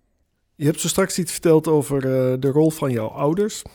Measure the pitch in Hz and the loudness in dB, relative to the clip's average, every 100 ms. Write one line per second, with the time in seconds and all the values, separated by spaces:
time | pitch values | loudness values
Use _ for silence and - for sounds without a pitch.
0 | _ _ _ _ _ _ 147 170 170 - | _ _ _ _ _ _ -2 0 -2 0
1 | 190 - 170 - 170 160 156 156 135 139 | 0 -2 -4 -2 4 4 4 0 0 -2
2 | 131 131 127 127 135 139 160 156 143 120 | 0 0 0 0 0 2 2 0 -4 -2
3 | 110 - 143 170 214 - - | -4 -4 -2 0 -2 -4 -14